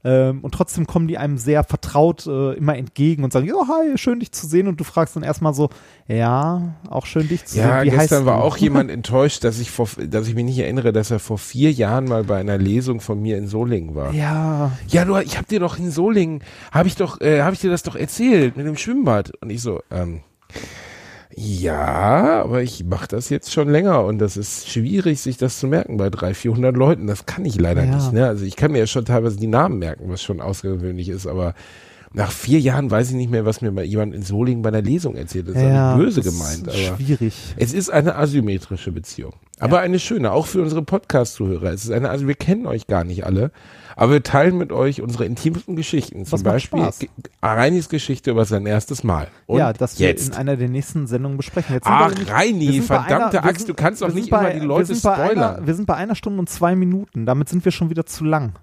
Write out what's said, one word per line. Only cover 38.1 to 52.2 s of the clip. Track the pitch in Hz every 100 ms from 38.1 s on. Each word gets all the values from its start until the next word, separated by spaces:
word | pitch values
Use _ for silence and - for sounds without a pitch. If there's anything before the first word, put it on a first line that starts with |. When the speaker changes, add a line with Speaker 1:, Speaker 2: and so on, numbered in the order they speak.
| -
Speaker 2:
asymmetrische | 147 139 104 95 - 92 -
Beziehung. | 87 87 - - - _ -
Aber | 123 175
Speaker 1:
Ja. |
Speaker 2:
eine | 180 180
schöne, | - 220 214
auch | 123 160
für | 185
unsere | 160 160
Podcast-Zuhörer. | 147 196 - 139 117 - 98 87 90
Es | 92 110
ist |
eine, | 113 127
also | 131 139
wir | -
kennen | - 202 254
euch | 117 -
gar | 98 87
nicht | 90 -
alle, | 95 135 _ - - - -
aber | 117
wir | 147
teilen | - 139 170 180
mit | -
euch | 82 135 139
unsere | 117 117 -
intimsten | 120 160 165 - 165
Geschichten. | 151 156 - - 95
Zum |
Speaker 1:
Das | 101
macht | 98 113
Speaker 2:
Beispiel | - -
Speaker 1:
Spaß. | 160 -
Speaker 2:
Ge-, | - - - _
Reinis | - 110 135 175 156
Geschichte | 151 - 131 -
über | 113
sein | 104 104 101
erstes | 107 - 135 113
Mal. | 82 73 - -
Und | 120
Speaker 1:
Ja, | 139
das | 110 123 -
wir | 92
Speaker 2:
jetzt. | 165 135
Speaker 1:
in |
einer | - 135 135
der | 123
nächsten | 127 - 160 131
Sendungen | 123 139 139
besprechen. | - 180 165 127
Jetzt | -
sind | 131
Speaker 2:
Ach, | 160
Speaker 1:
wir |
nämlich, | 196